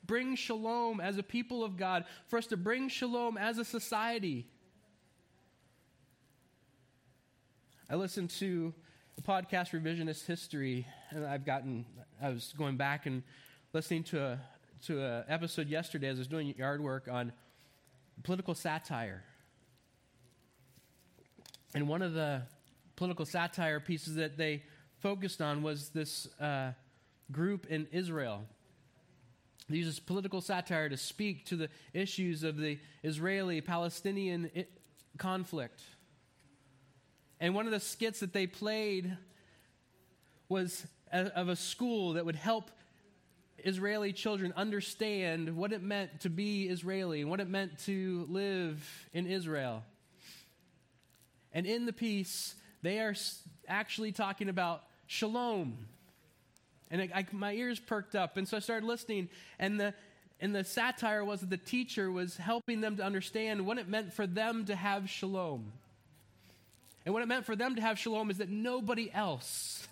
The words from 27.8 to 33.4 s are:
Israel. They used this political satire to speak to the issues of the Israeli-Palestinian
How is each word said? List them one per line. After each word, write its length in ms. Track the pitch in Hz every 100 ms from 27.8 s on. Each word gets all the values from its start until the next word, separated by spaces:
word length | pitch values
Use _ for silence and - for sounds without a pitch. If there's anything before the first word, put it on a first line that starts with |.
| 151
Israel. 540 | 175 180 160 123 104 110 - - - - - - - - - _ - -
They 100 | 156
used 100 | 165
this 120 | 147
political 400 | - 185 190 190
satire 480 | 175 185 175 170 156
to 80 | 135
speak 500 | - - 208 160 -
to 100 | 175
the 120 | 156 - -
issues 480 | - 196 - 180 156
of 140 | 160 151
the 220 | 151 147 - -
Israeli-Palestinian 1500 | 156 151 175 196